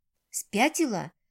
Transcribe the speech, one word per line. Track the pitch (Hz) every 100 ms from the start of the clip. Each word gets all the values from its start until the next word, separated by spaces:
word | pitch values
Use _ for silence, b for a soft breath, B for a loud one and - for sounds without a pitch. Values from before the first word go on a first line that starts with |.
| _ _ _
«Спятила? | - - 202 285 320 311 190 156 - _